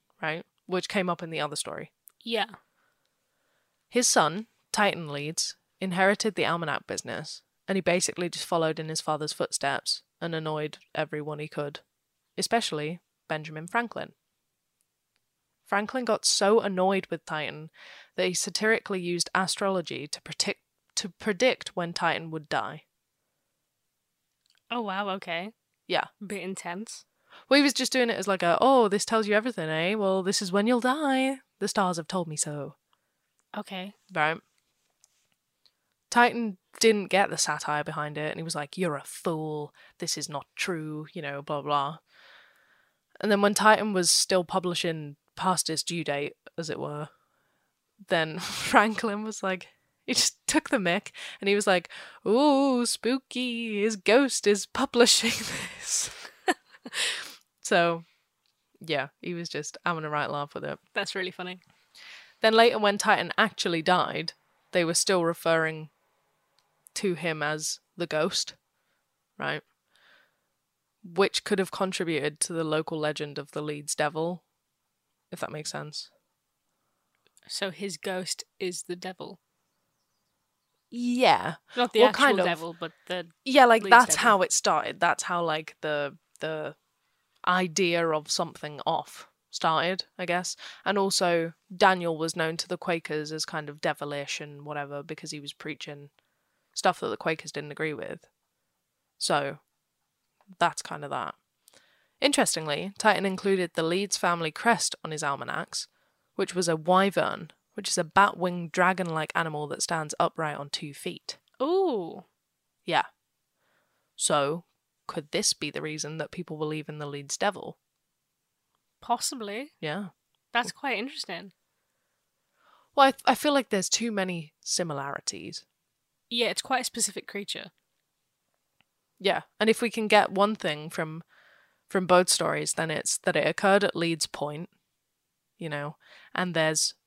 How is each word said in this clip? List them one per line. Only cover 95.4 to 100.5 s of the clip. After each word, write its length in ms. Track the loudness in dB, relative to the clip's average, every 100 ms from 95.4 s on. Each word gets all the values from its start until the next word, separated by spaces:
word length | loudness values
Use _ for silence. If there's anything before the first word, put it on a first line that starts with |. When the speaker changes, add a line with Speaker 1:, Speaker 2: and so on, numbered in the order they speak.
| -14
Speaker 1:
preaching 560 | -14 -12 -12 -12 -14 -18 _ _ _ _ _ _ -2
stuff 240 | 0 0
that 80 | -4
the 100 | -4
Quakers 340 | -4 -4 -6
didn't 200 | -12 -12
agree 220 | -6 -6 -6
with. 300 | -8 -12 -16 _ _ _ _ _ _ _ _ _
So, 400 | 0 0 0 -6 _ _ _ _ _ _ _ _ _